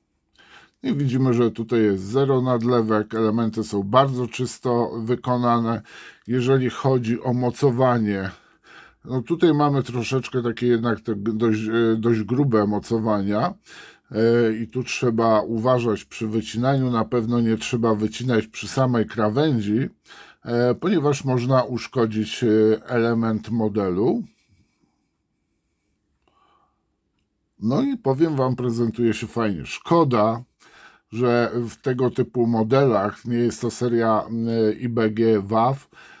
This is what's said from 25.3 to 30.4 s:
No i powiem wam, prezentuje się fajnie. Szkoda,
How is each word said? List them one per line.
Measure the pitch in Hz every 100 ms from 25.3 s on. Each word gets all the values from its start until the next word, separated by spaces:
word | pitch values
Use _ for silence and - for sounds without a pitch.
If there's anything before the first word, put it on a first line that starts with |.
| _ _ _ _ _ _ _ _ _ _ _ _ _ _ _ _ _ _ _ _ _ _ -
No | 110 143
i | 277 262
powiem | 135 131 165 139
wam, | 127 127
prezentuje | 123 117 117 110 117
się | 104 107
fajnie. | 120 110 85 67
Szkoda, | - - 170 151 117 113 113